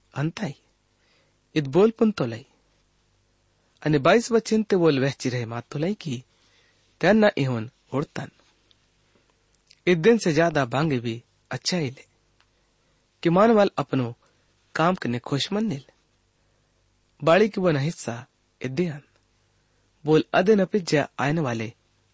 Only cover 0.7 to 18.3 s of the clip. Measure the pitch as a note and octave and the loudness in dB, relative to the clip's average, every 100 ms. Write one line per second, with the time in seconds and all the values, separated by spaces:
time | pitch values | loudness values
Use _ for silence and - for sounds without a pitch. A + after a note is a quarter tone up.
0.7 | _ _ _ _ _ _ _ _ D#3 C#3 | _ _ _ _ _ _ _ _ -6 0
1.7 | D3 G#3+ - A3 - B2+ A2 - _ _ | 2 2 4 0 0 -4 -6 -16 _ _
2.7 | _ _ _ _ _ _ _ _ _ _ | _ _ _ _ _ _ _ _ _ _
3.7 | _ D3+ D3+ C#3+ G#3+ - F3+ - A3 G#3+ | _ -2 2 4 2 2 -2 0 -2 0
4.7 | G3 E3 C#3 C3+ - C3 B2 A2+ A#2 - | 2 2 2 0 -4 -6 -6 -8 -10 -10
5.7 | C#3+ E3 G#3+ D#3 B2 - _ _ _ _ | -6 -6 -6 -8 -12 -12 _ _ _ _
6.7 | _ _ - E3 A3 G#3 - C3 A#2+ A2+ | _ _ -2 2 4 4 2 -2 -4 -6
7.7 | _ _ C3 - - - _ _ _ _ | _ _ -6 -6 -8 -14 _ _ _ _
8.7 | _ _ _ _ _ _ _ _ _ _ | _ _ _ _ _ _ _ _ _ _
9.7 | _ - F3 F3 A#3 F#3 D3 E3+ D3 B2+ | _ 0 2 4 4 2 2 2 0 -2
10.7 | C3 D#3 B2+ A#2 A#2 - _ - C3 - | -2 -2 -2 -4 -8 -12 _ -12 -10 -4
11.7 | F3+ C#3 C3+ - _ _ _ _ _ _ | -4 -4 -8 -20 _ _ _ _ _ _
12.7 | _ _ _ _ _ E3+ F3 A3+ G#3+ G3+ | _ _ _ _ _ 0 4 4 4 2
13.7 | - C3+ C3+ A#2+ A#2+ _ _ _ _ _ | 0 -4 -4 -4 -8 _ _ _ _ _
14.7 | - D#3+ F#3 B2 A#2+ - C#3 - G3+ A3 | -2 0 0 -4 -6 -4 -6 -4 -4 -4
15.7 | C#3 - _ _ _ _ _ _ _ _ | -6 -12 _ _ _ _ _ _ _ _
16.7 | _ _ _ _ - D3 F3 G#3+ G3+ F3+ | _ _ _ _ -4 4 4 4 2 0
17.7 | D3 C#3+ - - A#2 - | 0 -2 -6 -10 -12 -14